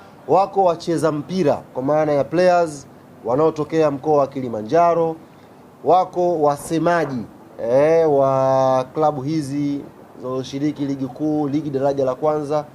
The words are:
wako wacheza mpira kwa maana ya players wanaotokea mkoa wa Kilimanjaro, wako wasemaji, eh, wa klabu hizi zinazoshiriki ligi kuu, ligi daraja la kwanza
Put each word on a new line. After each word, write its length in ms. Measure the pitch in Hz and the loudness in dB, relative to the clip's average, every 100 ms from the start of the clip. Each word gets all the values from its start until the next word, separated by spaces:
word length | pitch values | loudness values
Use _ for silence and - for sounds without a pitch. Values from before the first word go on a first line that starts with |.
| - - - | -20 -16 0
wako 360 | 165 196 196 | 2 2 2
wacheza 480 | 185 165 175 160 156 | 2 0 -2 0 0
mpira 500 | 147 139 185 147 110 - | -2 -6 -2 0 0 -4
kwa 80 | 127 | -6
maana 300 | 131 151 156 | -2 0 2
ya 120 | 143 | 0
players 640 | 131 165 180 175 165 147 - - - - | 0 2 4 4 2 -4 -18 -20 -20 -14
wanaotokea 640 | 104 131 160 151 147 160 151 | -4 0 0 0 -4 0 0
mkoa 280 | 139 151 147 | 0 0 2
wa 80 | 135 | 2
Kilimanjaro, 920 | 139 127 113 107 156 170 165 165 160 - - - - - - | -2 -6 -6 -2 2 4 2 0 -4 -14 -20 -20 -20 -20 -8
wako 580 | 127 175 - 175 175 165 | 2 2 2 -2 0 2
wasemaji, 800 | 147 143 - 165 165 170 151 131 95 - - - | 0 0 -4 -2 0 0 0 -6 -10 -14 -20 -10
eh, 500 | 113 131 151 165 160 | 0 2 4 4 4
wa 720 | 139 135 135 131 131 131 131 127 | 4 2 2 2 2 2 2 -2
klabu 280 | 156 151 147 | 0 0 0
hizi 580 | 131 160 135 143 143 143 - - - - | -4 -4 -4 -4 -4 -4 -8 -18 -20 -14
zinazoshiriki 680 | 123 131 131 139 151 143 | -8 -6 -6 -4 -4 -4
ligi 220 | 143 135 131 | -6 -4 -6
kuu, 420 | 131 156 151 143 | -4 -2 -2 0
ligi 220 | 143 151 | -2 -2
daraja 340 | 131 139 139 | -2 0 0
la 100 | 131 | 0
kwanza 500 | 127 156 151 143 151 147 | 0 0 -2 -2 -4 -6